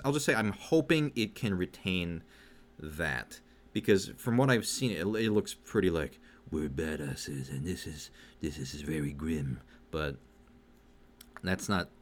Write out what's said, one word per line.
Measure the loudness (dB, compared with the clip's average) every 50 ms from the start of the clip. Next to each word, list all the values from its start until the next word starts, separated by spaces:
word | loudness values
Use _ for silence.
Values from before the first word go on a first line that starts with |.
| 0
I'll | 0 0
just | 2 2
say | 2 2
I'm | 4 2 0 -2
hoping | -4 -2 2 4 4 6 6 4 2 2 0 0
it | 0 -2 -2 -2
can | -2 -2 0 0
retain | 0 0 -2 -4 -6 -2 0 0 0 0 -2 -4 -6 -10 -14 -20 -20 -20 -20 -20 -20 -20 -20 -18 -14
that, | -12 -10 -4 -4 -2 -2 -2 -4 -6 -8 -14 -20 -20 -20 -20 -20 -14 -6 -6
because | -2 4 6 6 6 4 0 -10
from | -6 -2 2 4
what | 4 6 6
I've | 6 4 2
seen, | 0 -2 -2 0 0 0
it, | 0 0
it | 0 0 2 2 4 4
looks | 4 2 0 -4
pretty, | -14 -8 -2 2 4 4 6
like, | 4 2 0 -2 -6 -12 -20 -20 -20 -20 -12 -6
"We're | -4 -2 -2 -2
badasses, | -2 -2 -2 -2 -2 -4 -4 -6 -6 -6 -8 -8 -6 -8 -8 -6
and | -6 -6 -4
this | -4 -4 -6 -6
is, | -10 -10 -12 -12 -16 -18 -20 -20 -20 -14 -8
this | -6 -6 -6 -6
is | -8 -8 -8 -8
very | -6 -4 -4 -2 -2 -4 -4
grim." | -4 -4 -2 -2 -2 -2 -4 -4 -6 -10 -16 -20 -20 -14 -8
But | -4 -4 -2 -2 -4 -8 -12 -20 -20 -20 -20 -20 -20 -20 -20 -20 -20 -20 -20 -20 -20 -20 -20 -20 -20 -20 -20 -20 -14 -6 -2
that's | 0 0 0 0 0
not | 0 0 0 -2 -6 -20